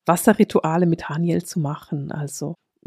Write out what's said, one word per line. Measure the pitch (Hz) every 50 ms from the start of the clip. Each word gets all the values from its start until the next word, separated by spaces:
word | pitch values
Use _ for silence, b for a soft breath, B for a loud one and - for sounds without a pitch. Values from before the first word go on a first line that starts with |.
| - -
Wasserrituale | 170 180 - - 208 - 214 - - 214 - 156 160 170 180 175
mit | 165 170 - -
Haniel | 143 156 170 175 165 175 170
zu | - - 180
machen. | 151 143 147 - - - - 147 139 -
Also | - 156 147 139 - - 147 143 170 _ _ _ _ _ -